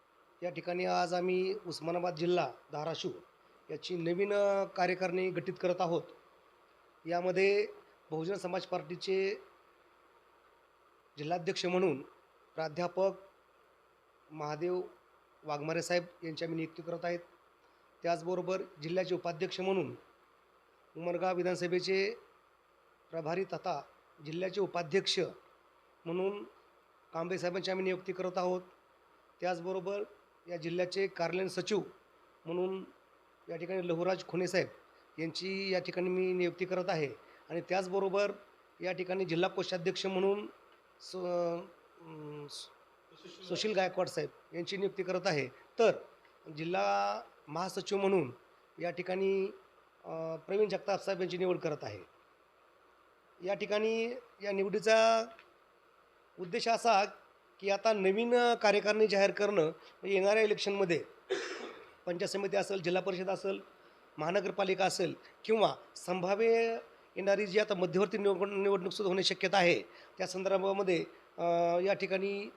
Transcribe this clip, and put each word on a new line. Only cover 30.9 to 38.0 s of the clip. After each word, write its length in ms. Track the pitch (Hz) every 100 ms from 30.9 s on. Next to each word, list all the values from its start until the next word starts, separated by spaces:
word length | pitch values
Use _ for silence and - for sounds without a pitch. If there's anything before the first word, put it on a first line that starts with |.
| 196 196
कार्यालयीन 400 | - 165 180 190
सचिव 320 | - - 202 - - _ _ _ _ 160
म्हणून 380 | 175 185 190 - - _ _ _ _ -
या 60 | 170
ठिकाणी 320 | 170 190 175
लहुराज 360 | 165 180 185 -
खुने 200 | 170 180
साहेब 200 | 185 127 - - - - -
यांची 540 | 165 - 185 190 196
या 60 | 185
ठिकाणी 300 | 180 180 185
मी 240 | 185 185
नियुक्ती 320 | 180 175 170 180
करत 200 | 180 180
आहे. 220 | 165 139 - - - -
आणि 120 | 165 165
त्याचबरोबर 600 | 185 185 196